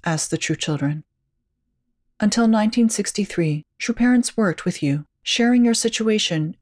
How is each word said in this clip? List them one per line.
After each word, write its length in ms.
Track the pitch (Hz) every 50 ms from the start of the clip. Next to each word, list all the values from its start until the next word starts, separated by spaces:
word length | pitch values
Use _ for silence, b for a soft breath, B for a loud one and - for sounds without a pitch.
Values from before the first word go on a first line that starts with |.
| -
as 240 | 175 160 151 - -
the 100 | 165 156
true 180 | - - 156
children. 480 | - - 165 151 139 - 147 151 156 - _ _ _ _ _ _ _ _ _ _ _ _ _ _ _ _ _ _ _ _ _ _ -
Until 280 | 220 208 - 233 233 226
nineteen 400 | 220 214 214 220 - 247 233 220
sixty-three, 760 | - - 196 - - - 196 - - 180 170 156 147 151 - _ _ -
true 160 | - - 226
parents 420 | - 240 247 254 240 254 - -
worked 280 | 226 220 180 156 - -
with 180 | 180 175 - 160
you, 240 | 139 143 147 147 - _ _ _
sharing 420 | - - - 233 240 247 247 240
your 100 | 233 226
situation 840 | - - 226 226 - 220 220 214 214 - - 170 156 156 165 - -